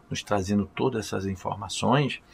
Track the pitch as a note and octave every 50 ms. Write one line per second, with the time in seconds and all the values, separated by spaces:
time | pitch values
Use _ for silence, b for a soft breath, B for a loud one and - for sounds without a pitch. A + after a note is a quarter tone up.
0 | B - - - - - G#2 G2+ F#2 F#2 G#2 G2+ F#2+ - - - A#2+ C3 A#2+ A2
1 | F#2+ - A2 G2+ F#2+ G2 F#2+ F#2 - F#2+ F#2+ G2 G#2 - - - G2+ G#2 B2 D3
2 | D3+ - - - b b